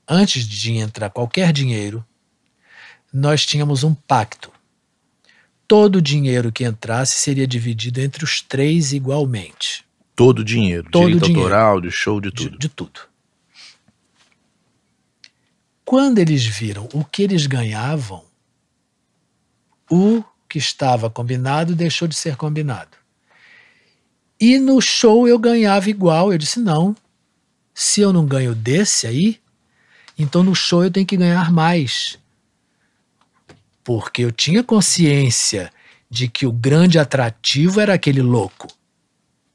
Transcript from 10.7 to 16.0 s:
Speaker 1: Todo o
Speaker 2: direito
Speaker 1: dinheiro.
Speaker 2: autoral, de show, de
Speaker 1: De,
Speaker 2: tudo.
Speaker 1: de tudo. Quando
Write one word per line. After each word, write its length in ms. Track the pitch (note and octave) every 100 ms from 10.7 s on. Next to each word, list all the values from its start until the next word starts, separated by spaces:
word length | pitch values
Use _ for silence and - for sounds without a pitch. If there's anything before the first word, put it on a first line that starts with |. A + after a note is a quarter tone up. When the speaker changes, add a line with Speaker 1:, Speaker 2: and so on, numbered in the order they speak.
| E2+ E2+
Speaker 1:
Todo 120 | F3
o 40 | F3
Speaker 2:
direito 180 | E3+ D#3+
Speaker 1:
dinheiro. 160 | E3
Speaker 2:
autoral, 360 | F2+ G2+ A2 F#2+
de 80 | F2
show, 320 | - - G#2
de 80 | G2+
Speaker 1:
De, 140 | A#2
Speaker 2:
tudo. 140 | D#2 -
Speaker 1:
de 100 | D3+
tudo. 300 | - - - - _ _ _ _ _ - _ _ _ _ _ _ _ _ _ _ _ _ _ _ _ - _ _ _ _ _
Quando 360 | - B3+